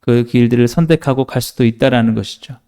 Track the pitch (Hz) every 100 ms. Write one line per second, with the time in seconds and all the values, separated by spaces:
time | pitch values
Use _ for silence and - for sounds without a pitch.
0 | - 120 120 127 117 120 120 143 165 160
1 | - 131 131 - - - 120 113 135 127
2 | 113 110 101 - - 127